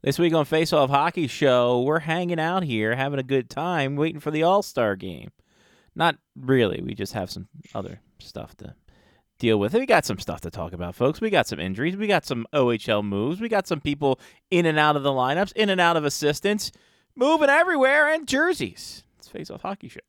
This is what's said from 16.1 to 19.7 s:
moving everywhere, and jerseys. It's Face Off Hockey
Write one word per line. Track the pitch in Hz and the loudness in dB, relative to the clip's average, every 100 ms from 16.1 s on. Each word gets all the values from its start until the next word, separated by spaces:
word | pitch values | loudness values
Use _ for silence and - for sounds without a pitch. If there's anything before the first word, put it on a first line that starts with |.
| - 147 147 202 208 - _ _ _ _ | 0 0 0 -2 -2 -4 _ _ _ _
moving | - 262 311 285 | 0 2 4 6
everywhere, | 285 349 320 262 285 294 | 4 4 4 4 4 2
and | 311 294 | 0 -2
jerseys. | 262 330 359 104 - - - _ _ | 0 0 0 -6 -10 -18 -18 _ _
It's | - | -18
Face | - 156 | -14 -14
Off | - | -10
Hockey | - | -10